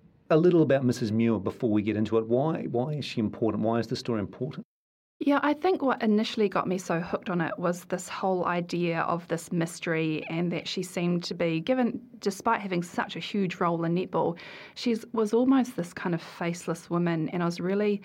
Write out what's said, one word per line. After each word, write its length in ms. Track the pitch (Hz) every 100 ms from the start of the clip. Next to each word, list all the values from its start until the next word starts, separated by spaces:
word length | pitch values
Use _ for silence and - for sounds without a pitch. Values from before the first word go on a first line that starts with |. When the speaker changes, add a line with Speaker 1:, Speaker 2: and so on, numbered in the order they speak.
| - _ -
Speaker 1:
a 40 | 160
little 280 | 175 170
about 200 | 139 135
Missus 280 | 123 120 110
Muir 280 | 110 117 107
before 300 | 101 - 120
we 140 | 104
get 120 | 101 104
into 220 | 107 113
it. 80 | 110
Why, 380 | 120 156 170 -
why 220 | 120 151
is 120 | 151 156
she 140 | -
important? 420 | 104 - 110 104
Why 160 | 110 117
is 80 | 117
the 100 | 123
story 240 | - 113
important? 460 | 95 - 139 - - _ _ _ _ -
Speaker 2:
Yeah, 200 | 277 285
I 100 | 285
think 300 | 294 370 381
what 180 | 269 -
initially 480 | 226 208 233 233 202
got 180 | 190 -
me 120 | 185
so 200 | - 170
hooked 300 | 175 - -
on 120 | 175
it 120 | 160 -
was 260 | 170 175 -
this 240 | 180 -
whole 360 | - 190 180 175
idea 560 | 175 175 175 175 165
of 260 | - 175 -
this 240 | 165 -
mystery 760 | 175 165 - 180 160 160 156 -
and 240 | 165 175
that 160 | 170 -
she 140 | -
seemed 420 | 180 190 175 175 -
to 100 | 170
be, 240 | 170 165
given, 420 | 165 262 240 - - -
despite 420 | 202 196 233 214
having 220 | 202 175
such 340 | 175 - - 165
a 40 |
huge 400 | - 208 190 -
role 240 | 175 170 165
in 80 |
netball, 420 | 175 - 170 165 170 - - -
she 220 | - 247 220 -
was 180 | 226 208
almost 440 | 226 262 269 247 -
this 180 | 170
kind 220 | - 190 165
of 80 |
faceless 680 | - - 175 175 - 160 -
woman, 400 | 170 175 165 156
and 140 | 180
I 20 | 170
was 140 | 170
really 420 | 175 196 208 202